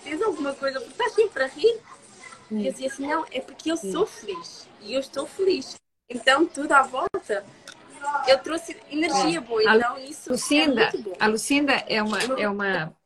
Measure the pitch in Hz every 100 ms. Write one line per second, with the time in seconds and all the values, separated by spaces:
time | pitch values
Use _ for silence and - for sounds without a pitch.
0 | 285 311 440 320 277 269 269 262 240 -
1 | 494 - 427 - 262 294 415 453 - -
2 | - - - - - 214 208 - 262 269
3 | 277 320 - - - 269 311 330 392 349
4 | 440 453 453 349 - - - - - 480
5 | - - 311 - 381 285 - - _ _
6 | _ 240 262 277 330 277 302 285 262 254
7 | 381 381 - 202 - - - - - -
8 | 285 277 262 269 - 330 - - - 294
9 | 330 403 320 330 233 226 214 220 240 269
10 | 269 302 330 247 - 294 311 226 220 302
11 | 214 175 214 220 - 277 285 247 - 220
12 | 214 196 233 262 208 202 196 180 160 -